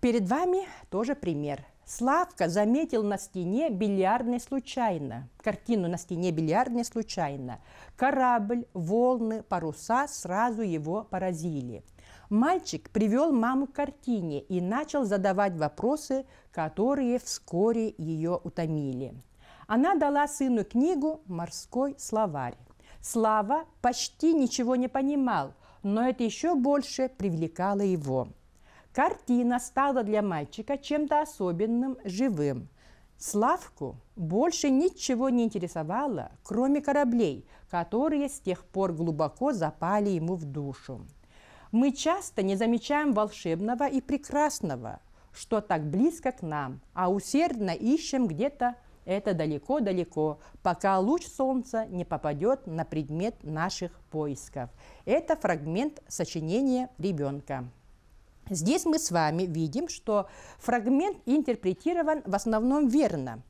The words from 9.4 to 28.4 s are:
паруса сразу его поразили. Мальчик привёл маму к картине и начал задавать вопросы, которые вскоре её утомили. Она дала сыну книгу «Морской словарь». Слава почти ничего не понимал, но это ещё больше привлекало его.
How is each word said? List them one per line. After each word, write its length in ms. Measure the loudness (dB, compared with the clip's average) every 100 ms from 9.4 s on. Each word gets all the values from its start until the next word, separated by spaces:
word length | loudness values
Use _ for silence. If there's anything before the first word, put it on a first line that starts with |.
паруса 640 | -2 -2 -2 -6 0 0 2
сразу 540 | -4 -4 0 0 0
его 440 | -2 -2 -2 -4
поразили. 800 | -4 -4 -2 -2 -4 -4 -6 -10 -16 -20 -20 -20 0
Мальчик 640 | 2 4 2 0 -10 -4
привёл 420 | 0 2 4 4
маму 340 | 4 2 0 -2
к 60 |
картине 680 | -4 -6 -4 -2 -2 -2 -4
и 180 | -2 -2
начал 460 | 0 -2 -2 -2 0
задавать 500 | 2 2 2 0 0
вопросы, 680 | -4 0 -2 0 -2 -4 -4 -16 -14
которые 680 | -6 -6 0 0 2 0 -2
вскоре 760 | -4 -10 -4 0 2 2 -2 -4
её 420 | -6 -2 -2 -2
утомили. 680 | -4 -4 -2 -2 -2 -4 -8 -12 -20 -20 -20 -20 -2
Она 280 | 2 4
дала 340 | 4 2 2 0
сыну 380 | 0 0 0 0
книгу 560 | 2 2 2 0 -4
«Морской 720 | -8 -8 -6 -10 -8 -2 -2 -4
словарь». 600 | -4 0 0 -2 -6 -8 -20 -20 -20 -16
Слава 640 | -4 0 2 2 2 0 -2 -2
почти 540 | 0 0 -6 _ 2
ничего 420 | 4 2 2 0 2
не 120 | 2
понимал, 680 | 0 0 2 2 0 -2 -8 -20 -8
но 240 | -2 2 2
это 180 | 2
ещё 320 | -2 0 0 2
больше 520 | 4 2 0 -4 -4
привлекало 720 | -2 -2 0 -4 -2 -2 2
его. 480 | 2 0 0 -2 -2 -10